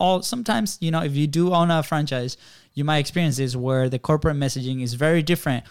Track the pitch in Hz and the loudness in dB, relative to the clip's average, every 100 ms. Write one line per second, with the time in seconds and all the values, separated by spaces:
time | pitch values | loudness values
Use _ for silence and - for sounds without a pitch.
0 | 180 185 - 247 226 220 208 - 165 165 | 0 2 -2 -6 -2 -2 -2 -4 -2 -2
1 | 156 143 151 160 180 175 170 165 147 156 | 0 0 0 2 2 4 4 2 0 -2
2 | 147 127 123 - - - _ 139 147 151 | -2 -4 -6 -10 -18 -20 _ -4 0 0
3 | 139 180 160 127 131 127 127 131 127 127 | 0 0 0 0 -2 -2 0 2 0 -2
4 | - 151 160 143 139 139 127 131 123 120 | 0 2 2 0 -2 -2 -4 -4 -4 0
5 | 151 165 151 170 147 120 - | 2 2 2 0 0 -4 -6